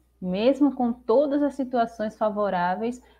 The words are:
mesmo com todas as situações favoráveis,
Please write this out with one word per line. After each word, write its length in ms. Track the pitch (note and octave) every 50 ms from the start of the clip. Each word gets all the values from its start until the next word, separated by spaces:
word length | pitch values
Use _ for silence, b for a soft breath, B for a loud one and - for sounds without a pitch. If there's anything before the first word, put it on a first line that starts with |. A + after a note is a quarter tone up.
| _ _ _ _
mesmo 540 | F#3 F3+ F3+ G3 A3 B3+ C#4 C4+ D4 C#4 B3+
com 200 | - B3 A#3 A#3+
todas 500 | - - - A3 C4 D4+ C#4+ C#4 D4 D4
as 100 | C#4 C#4
situações 600 | - C4+ B3 B3+ B3 A#3 A#3 - - G#3+ A3 A3
favoráveis, 840 | - A3+ G#3+ G3+ G#3 G#3 G3 F#3 F3+ F3 F3+ F#3 G3+ A3 A#3+ B3 B3 b b b